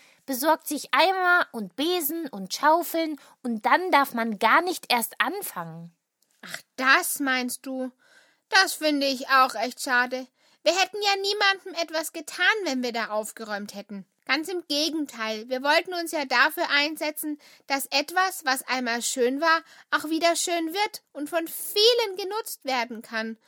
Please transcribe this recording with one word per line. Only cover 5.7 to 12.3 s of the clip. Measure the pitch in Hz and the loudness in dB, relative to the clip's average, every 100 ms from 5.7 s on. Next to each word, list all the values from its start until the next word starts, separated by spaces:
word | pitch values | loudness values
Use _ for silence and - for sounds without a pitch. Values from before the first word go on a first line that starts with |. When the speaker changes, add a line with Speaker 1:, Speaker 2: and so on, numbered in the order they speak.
| 165 170 _ _ _ _ _ | -12 -16 _ _ _ _ _
Speaker 2:
Ach, | - - - - | -16 -16 -14 -2
das | 262 311 349 - | 4 4 4 -2
meinst | 277 254 247 - 269 | 0 0 -2 -8 -8
du? | 262 254 - _ _ _ _ _ | -6 -8 -10 _ _ _ _ _
Das | 381 381 | 4 4
finde | - 311 294 277 | 2 0 2 0
ich | 262 269 | -2 2
auch | 269 262 233 | 4 4 2
echt | 247 - | -4 -4
schade. | 294 247 254 254 262 _ _ _ | 0 0 0 -4 -10 _ _ _
Wir | 294 349 | 0 2
hätten | 370 415 | 0 0
ja | 403 392 | 0 0
niemandem | 392 415 403 392 381 330 | -2 2 2 2 -4 -6
etwas | 330 320 320 | -4 -4 -6
getan, | 330 311 | -10 -12